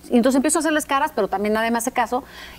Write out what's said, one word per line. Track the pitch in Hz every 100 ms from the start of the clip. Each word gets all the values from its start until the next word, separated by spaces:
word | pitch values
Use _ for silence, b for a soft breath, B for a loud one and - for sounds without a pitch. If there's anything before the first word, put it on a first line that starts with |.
| -
y | 247
entonces | 240 262
empiezo | 302 330
a |
hacerles | 311 302
caras, | - 277 311
pero | 226 190
también | 190 208
nadie | 220 226
me | 233
hace | 240
caso. | 254 220 247 B B B